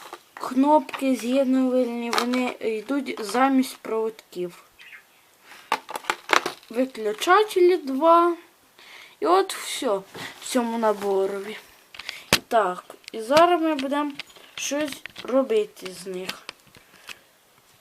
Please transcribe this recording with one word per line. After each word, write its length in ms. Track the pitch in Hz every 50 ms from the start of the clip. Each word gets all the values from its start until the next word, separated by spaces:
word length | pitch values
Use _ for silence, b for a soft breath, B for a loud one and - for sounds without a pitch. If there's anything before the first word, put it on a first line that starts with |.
| B B - - _ _ _
кнопки 840 | - - - 254 254 269 294 302 302 - - - - 269 269 262
з'єднувальні, 960 | 220 208 240 254 277 277 254 262 262 262 254 247 254 254 240 233 240 233 233
вони 440 | 226 - 240 240 247 254 254 247 - -
йдуть 560 | - 220 220 214 208 - 277 285 254 240 - -
замість 580 | 226 202 - 240 262 277 269 262 254 - - -
проводків. 840 | - - 220 220 220 220 220 - - _ - 180 180 175 175 - - _ _ _ - - - - - _ _ _ _ _ _ _ B B B B B B - - - - - - - - - - - - - - - - - - - -
Виключателі 1080 | 226 233 262 262 - 220 214 208 214 - - 330 359 403 427 427 - 370 349 359 370 330
два. 580 | 294 262 269 262 311 330 339 339 339 349 339 339 - _ _ _ _ _ _ B B B B B B B B B
І 60 | -
от 280 | 302 349 381 381 381 -
все 360 | - - - - - 294 247 202 190 190 - B B B B B B
в 40 | -
цьому 320 | - - 254 233 226 226 233
наборові. 800 | 226 214 208 196 202 202 196 196 196 196 196 196 196 214 214 - - - - _ _ _ - B B B B B B B - - - _
Так, 480 | - - 196 180 180 175 - - - - _ -
і 100 | - 220
зараз 400 | 214 226 277 311 339 349 359 320
ми 140 | 320 320 311
будемо 360 | 269 262 277 277 285 294 294 277 - - - B B B B B
щось 480 | - - - 269 294 311 285 - - - - - - -
робити 720 | - 240 269 262 220 226 214 208 202 - - 185 185 180
з 140 | 170 180 196
них. 220 | 185 180 190 190 - - - - - _ _ _ B B B B B B B B B B B B B B _ _ _ _ _ _ _ _